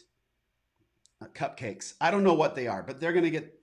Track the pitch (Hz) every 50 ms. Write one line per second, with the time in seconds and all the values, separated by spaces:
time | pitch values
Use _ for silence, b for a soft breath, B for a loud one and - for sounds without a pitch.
0 | - _ _ _ _ _ _ _ _ _ _ _ _ _ _ _ _ _ _ _
1 | _ _ _ _ - - - - 147 135 - - 120 110 95 - - - - -
2 | 151 165 190 202 196 190 170 156 156 143 - 135 127 117 101 95 90 - 135 131
3 | 156 165 170 180 170 165 151 156 156 - - -